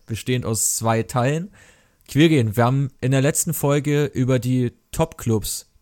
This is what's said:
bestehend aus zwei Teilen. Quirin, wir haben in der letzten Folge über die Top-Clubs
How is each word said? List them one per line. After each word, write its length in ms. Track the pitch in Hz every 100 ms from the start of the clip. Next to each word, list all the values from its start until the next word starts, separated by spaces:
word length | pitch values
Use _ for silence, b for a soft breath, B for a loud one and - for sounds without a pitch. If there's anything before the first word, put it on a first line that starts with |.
| -
bestehend 400 | 110 - 123 117
aus 300 | 113 - -
zwei 260 | 113 113
Teilen. 480 | 110 127 123 156 185 b b b b b -
Quirin, 480 | 135 165 156 110 101
wir 100 | 120
haben 260 | 135 139 -
in 80 | 123
der 140 | 135
letzten 320 | 139 - - 156
Folge 500 | 143 147 139 147 147
über 320 | - 127 131
die 340 | 123 127 120 - _
Top-Clubs 800 | - 160 - - 110 - - - _